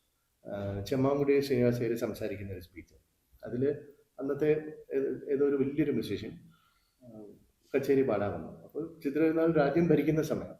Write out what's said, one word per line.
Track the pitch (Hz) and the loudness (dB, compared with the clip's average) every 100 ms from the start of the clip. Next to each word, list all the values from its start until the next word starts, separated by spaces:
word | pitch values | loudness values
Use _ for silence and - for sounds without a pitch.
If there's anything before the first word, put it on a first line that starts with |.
| _ _ _ _ - | _ _ _ _ -10
ആ, | 101 98 98 | -6 -4 -6
ചെമ്മാങ്കുടി | 95 131 135 143 143 139 | -4 0 2 2 4 4
ശ്രീനിവാസയ്യർ | 135 123 123 120 117 117 | 2 4 4 2 0 -2
സംസാരിക്കുന്ന | 110 98 107 98 98 | -4 -4 -6 -6 -8
ഒരു | 90 | -10
സ്പീച്ച്. | 87 107 - - _ _ _ _ | -14 -18 -20 -20 _ _ _ _
അതില് | - 123 139 147 - - _ - | -8 -2 0 -2 -8 -20 _ -8
അന്നത്തെ | 139 143 151 151 156 - - | -6 0 2 2 -2 -12 -6
ഏ-, | 135 135 127 - | -2 -2 -4 -2
ഏതോ | 135 143 | 0 2
ഒരു | 139 | 2
വലിയൊരു | 131 147 147 | 2 2 0
മ്യൂസീഷ്യൻ, | 120 104 98 107 - - _ _ _ _ _ | 0 -2 -6 -6 -12 -18 _ _ _ _ _
ആ, | 123 107 104 - _ _ _ 139 | -20 -18 -18 -20 _ _ _ -2
കച്ചേരി | 139 135 | 2 4
പാടാൻ | 127 104 101 | 4 2 -2
വന്നു. | 82 78 - | -4 -8 -14
അപ്പൊ | - 143 165 - | -12 -8 -8 -8
ചിത്രതിരുനാൾ | 143 147 160 160 165 | -4 2 2 4 2
രാജ്യം | 156 143 170 170 | 4 4 4 4
ഭരിക്കുന്ന | 143 143 151 | 4 4 2
സമയം, | 135 104 - - | 0 -4 -6 -12